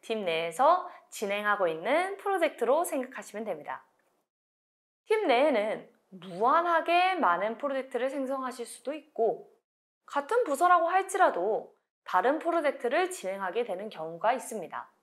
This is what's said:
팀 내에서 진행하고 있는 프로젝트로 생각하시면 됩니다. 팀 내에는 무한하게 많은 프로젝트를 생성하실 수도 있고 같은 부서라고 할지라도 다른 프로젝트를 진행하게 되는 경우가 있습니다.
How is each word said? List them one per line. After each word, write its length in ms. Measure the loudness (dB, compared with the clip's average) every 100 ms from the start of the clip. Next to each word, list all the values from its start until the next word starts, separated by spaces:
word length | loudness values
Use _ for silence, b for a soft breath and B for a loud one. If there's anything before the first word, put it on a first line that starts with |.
팀 220 | -6 -4
내에서 640 | -2 -2 -2 2 4 4 0 B _
진행하고 580 | -8 -4 -2 0 2 2
있는 480 | 0 0 0 0 -4
프로젝트로 680 | -2 0 0 0 2 2
생각하시면 600 | 2 -4 -6 -10 -12 -10
됩니다. 400 | -8 -8 -8 -12 _ _ _ _ _ _ _ _ _ _ _ _ _
팀 220 | -2 2
내에는 600 | 4 4 2 0 -6 -10 _ _
무한하게 1040 | -20 -14 0 2 4 4 0 4 2 4
많은 440 | 2 2 2 0 -2
프로젝트를 520 | -4 -4 -4 -4 -4
생성하실 560 | -4 -4 -4 -6 -8 -12
수도 260 | -10 -10
있고 580 | -10 -10 0 0 0 -8 _ _ _ _ _ -6
같은 380 | -6 0 0
부서라고 440 | 2 2 6 6 4
할지라도 840 | 0 0 4 4 4 0 -2 -4 _ _ _
다른 340 | -2 2 2 2
프로젝트를 720 | 0 0 0 -2 0 0 0
진행하게 540 | -2 -6 -6 -4 -4
되는 240 | -4 -4 -8
경우가 440 | -10 -10 -2 0
있습니다. 580 | 0 -2 -10 -8 -10 -12 _